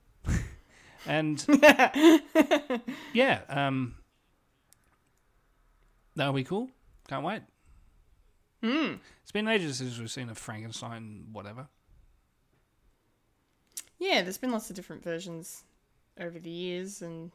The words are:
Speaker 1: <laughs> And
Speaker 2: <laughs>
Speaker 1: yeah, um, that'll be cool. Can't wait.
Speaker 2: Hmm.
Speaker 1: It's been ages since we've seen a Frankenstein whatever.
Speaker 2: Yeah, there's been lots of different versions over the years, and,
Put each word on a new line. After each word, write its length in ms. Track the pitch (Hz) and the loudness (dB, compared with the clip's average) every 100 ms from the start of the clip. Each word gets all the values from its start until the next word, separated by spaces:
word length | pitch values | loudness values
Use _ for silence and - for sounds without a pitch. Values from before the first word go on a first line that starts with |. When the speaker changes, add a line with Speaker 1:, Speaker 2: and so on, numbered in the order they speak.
| _ _ - | _ _ -2
Speaker 1:
<laughs> 240 | - - - - - - - - | -2 -2 -14 -20 -20 -20 -18 -4
And 380 | 151 156 151 - | 0 0 -2 4
Speaker 2:
<laughs> 1400 | 285 294 285 240 - 311 311 - 320 302 294 285 240 233 269 - | 8 10 8 4 8 8 8 6 2 4 2 0 -6 -6 -12 -4
Speaker 1:
yeah, 300 | 226 262 170 - | 2 2 2 -2
um, 460 | 143 139 135 123 - - _ _ _ _ _ _ _ _ _ _ _ _ _ _ _ _ _ _ _ _ - | -2 0 -2 -4 -8 -20 _ _ _ _ _ _ _ _ _ _ _ _ _ _ _ _ _ _ _ _ -2
that'll 160 | 139 | 0
be 120 | 139 | 0
cool. 260 | 127 190 262 - _ - - | -2 -4 -6 -12 _ -20 -10
Can't 140 | 139 | -8
wait. 200 | 147 170 - _ _ - - _ _ _ _ _ _ _ | -6 -8 -12 _ _ -20 -20 _ _ _ _ _ _ _
Speaker 2:
Hmm. 320 | 226 285 269 143 - - | -2 0 -2 -6 -14 -20
Speaker 1:
It's 80 | - | -8
been 160 | 202 220 | -4 0
ages 300 | 220 160 127 | 0 0 -4
since 220 | 127 117 | -6 -8
we've 120 | 113 | -10
seen 200 | - 123 | -10 -10
a 40 | |
Frankenstein 920 | 110 - 107 113 110 120 113 113 104 90 | -12 -12 -10 -10 -10 -12 -12 -14 -16 -14
whatever. 360 | 107 101 117 143 _ _ - - _ _ _ _ _ _ _ _ _ _ _ _ _ _ _ _ - - _ | -14 -12 -14 -18 _ _ -20 -20 _ _ _ _ _ _ _ _ _ _ _ _ _ _ _ _ -18 -18 _
Speaker 2:
Yeah, 240 | 370 294 | 0 0
there's 160 | 180 196 | 0 -4
been 120 | 254 | -4
lots 200 | 226 - | -4 -6
of 60 | 175 | -14
different 260 | - 160 | -14 -14
versions 640 | 175 165 185 165 165 - - _ _ _ _ - | -8 -8 -8 -12 -14 -18 -20 _ _ _ _ -14
over 200 | 175 170 | -14 -12
the 100 | 170 | -12
years, 520 | 170 180 180 190 202 | -10 -8 -8 -10 -12
and, 280 | 170 165 170 | -12 -12 -14